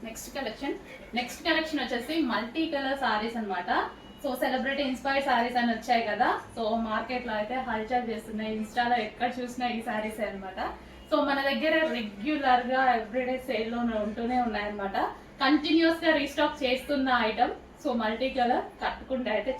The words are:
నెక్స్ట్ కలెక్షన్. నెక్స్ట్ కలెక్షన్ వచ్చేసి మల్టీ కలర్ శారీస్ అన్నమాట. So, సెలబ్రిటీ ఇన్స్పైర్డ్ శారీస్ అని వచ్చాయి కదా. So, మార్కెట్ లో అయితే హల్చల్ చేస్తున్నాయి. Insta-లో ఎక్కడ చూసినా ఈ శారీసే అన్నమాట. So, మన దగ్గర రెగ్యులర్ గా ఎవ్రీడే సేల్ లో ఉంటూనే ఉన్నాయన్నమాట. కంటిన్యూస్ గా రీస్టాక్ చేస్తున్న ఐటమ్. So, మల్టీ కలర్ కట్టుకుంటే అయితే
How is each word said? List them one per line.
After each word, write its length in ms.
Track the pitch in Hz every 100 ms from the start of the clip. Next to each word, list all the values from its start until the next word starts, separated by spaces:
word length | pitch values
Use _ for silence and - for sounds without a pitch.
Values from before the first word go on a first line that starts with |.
| 226
నెక్స్ట్ 240 | - - 285
కలెక్షన్. 380 | 233 - 277 403 - - - 233
నెక్స్ట్ 260 | 247 - 339
కలెక్షన్ 320 | 320 - 294
వచ్చేసి 320 | 240 240 302 320 262
మల్టీ 320 | 208 240 320 320
కలర్ 240 | 277 269 277
శారీస్ 320 | 247 214 226 233
అన్నమాట. 300 | 202 180 180 277 427 - - -
So, 60 | 277 254
సెలబ్రిటీ 420 | 277 254 247 277
ఇన్స్పైర్డ్ 440 | 262 254 277 277 277
శారీస్ 280 | 233 240 240
అని 120 | 240
వచ్చాయి 300 | 220 - 233 214
కదా. 200 | 196 277 427 -
So, 80 | 247 220 226 220
మార్కెట్ 400 | 220 233 247 240
లో 40 | 214
అయితే 160 | 214 254 247
హల్చల్ 420 | 220 220 247 226
చేస్తున్నాయి. 460 | 214 220 214 220 220
Insta-లో 360 | 214 240 240 240
ఎక్కడ 240 | 214 - 247 247
చూసినా 260 | 247 - 240 220
ఈ 20 | 233
శారీసే 360 | 214 214 214 202
అన్నమాట. 300 | 196 190 190 339 - - - -
So, 60 | 302 285
మన 100 | 269 277
దగ్గర 240 | 233 311 320 240 240
రెగ్యులర్ 680 | 208 202 262 285 269 247 240
గా 80 | 262 262 233
ఎవ్రీడే 400 | 208 254 247 254 -
సేల్ 220 | 220 226
లో 40 | 240 233 214 208
ఉంటూనే 340 | 220 233 254 233
ఉన్నాయన్నమాట. 500 | 208 208 208 196 240 330 - - -
కంటిన్యూస్ 600 | 269 302 320 320 330 320
గా 120 | 330 302
రీస్టాక్ 460 | 277 - 294 -
చేస్తున్న 440 | 254 254 - 277 262 240 220
ఐటమ్. 260 | 220 247 - - -
So, 80 | 285 233
మల్టీ 280 | 220 226 262 262
కలర్ 280 | 240 302 - -
కట్టుకుంటే 480 | - - - 262 226 208
అయితే 180 | 220